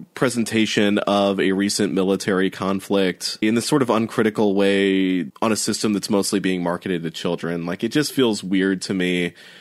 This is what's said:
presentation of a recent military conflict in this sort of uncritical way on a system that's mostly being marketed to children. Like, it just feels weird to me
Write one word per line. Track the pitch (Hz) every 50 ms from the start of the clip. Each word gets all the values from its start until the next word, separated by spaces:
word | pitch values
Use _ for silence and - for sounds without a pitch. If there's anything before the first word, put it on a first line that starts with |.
| - - _
presentation | - 143 123 117 120 110 - 113 110 110 - - 113 104 101 104 104
of | - - 101 101 101 101 98 98
a | 78 95
recent | 95 98 98 101 - - 104 -
military | - 95 92 98 98 92 - 110 95 92 95 92
conflict | - - 98 95 98 95 - - 101 98 95 90 87 - - - - -
in | 107 107 113
this | 120 -
sort | - 151 147
of | 127 117
uncritical | 104 110 113 - - - 107 110 107 - 107 101 95
way | 98 98 98 98 98 98 98 95 95 95 92 92 90 80 - - -
on | 107 113
a | 104
system | - - 117 104 - - 110
that's | 104 95 - -
mostly | 107 98 95 - 107 98
being | 90 92 92 90
marketed | 87 85 87 87 - 98 90 82
to | 82 80
children. | - - - 92 85 80 - 85 87 85 82
Like, | 82 90 -
it | 113 113
just | - 151 139 -
feels | - 139 127 113 104 101 95
weird | 90 98 92 95 98 95 90
to | - - 101
me | 92 90 90 90 87 87 85 - - - - - -